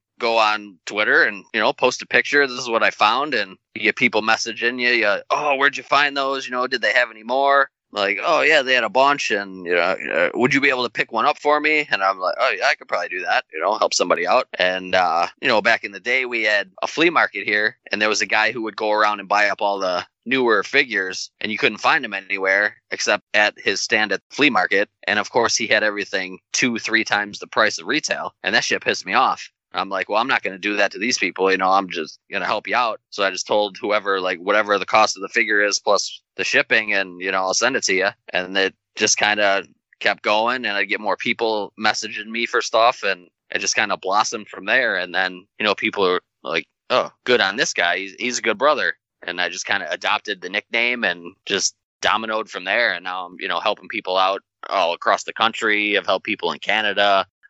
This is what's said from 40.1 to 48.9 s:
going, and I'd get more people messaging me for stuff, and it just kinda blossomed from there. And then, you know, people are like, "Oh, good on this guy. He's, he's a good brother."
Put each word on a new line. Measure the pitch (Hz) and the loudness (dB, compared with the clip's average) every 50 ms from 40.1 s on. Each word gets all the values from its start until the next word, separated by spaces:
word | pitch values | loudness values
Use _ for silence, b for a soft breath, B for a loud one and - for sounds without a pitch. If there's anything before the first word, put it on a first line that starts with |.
| 101 - - | -2 0 0
going, | 110 107 107 113 120 127 131 120 | 0 2 2 2 0 -2 -2 -4
and | 107 101 | -4 -2
I'd | 101 101 101 | -2 -2 -2
get | 101 95 | -2 -4
more | 107 101 92 | -2 -4 -4
people | - - 120 113 - 117 113 110 107 98 - - - | -2 -2 -4 -2 -2 -2 -2 -2 -2 -4 -8 -10 -2
messaging | 110 107 107 - - 107 110 110 104 | 0 0 0 0 -6 -8 -10 -12 -12
me | 110 113 117 117 | -8 -6 -4 -4
for | - - 117 | 0 0 -2
stuff, | 107 - - 113 113 123 127 - - | -2 2 2 4 4 4 2 0 -2
and | 98 92 90 90 82 _ _ _ _ | -4 -4 -4 -8 _ _ _ _ _
it | - 92 | -6 -4
just | 98 95 - | -2 -2 0
kinda | - 110 101 95 | 0 0 0 -2
blossomed | 85 - 92 98 104 113 - 117 110 101 | -4 -2 0 0 0 0 0 -4 -8 -10
from | - - 95 95 | -14 -16 -12 -4
there. | 104 117 131 127 110 101 | 0 0 2 2 0 0
And | 90 90 90 87 | -2 -4 -4 -2
then, | 92 95 92 90 90 95 _ _ _ | -2 -2 -2 -4 -8 -16 _ _ _
you | 107 | 0
know, | 107 98 | 0 0
people | - - 110 - 101 98 | 2 0 -4 0 0 2
are | 90 90 - - _ _ _ - | 2 2 0 -4 _ _ _ -8
like, | 69 80 82 76 - _ _ _ _ | -4 -4 -4 -4 -6 _ _ _ _
"Oh, | 127 120 90 76 - _ _ | 0 0 0 -2 -6 _ _
good | 123 123 110 | 2 2 4
on | 101 95 95 | 4 2 0
this | 123 160 170 - | -2 -2 -2 0
guy. | - 87 87 87 | 0 0 0 0
He's, | 92 98 98 92 | -2 -4 -8 -10
he's | - 110 123 123 123 | -8 -6 -6 -6 -2
a | - | -2
good | 113 110 | -2 -2
brother." | 101 131 147 151 120 95 85 | 2 2 2 2 2 0 -4